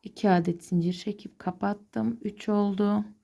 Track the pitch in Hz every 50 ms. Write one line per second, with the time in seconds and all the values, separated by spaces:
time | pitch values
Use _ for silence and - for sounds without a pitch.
0 | _ 190 - - - 202 185 175 170 175 165 170 - - 185 175 170 175 180 180
1 | - 214 208 208 - - _ _ - 185 180 - - 202 202 202 - _ - 226
2 | 220 226 233 - - 208 202 - - - 208 208 202 202 196 190 208 202 208 214
3 | 208 - - _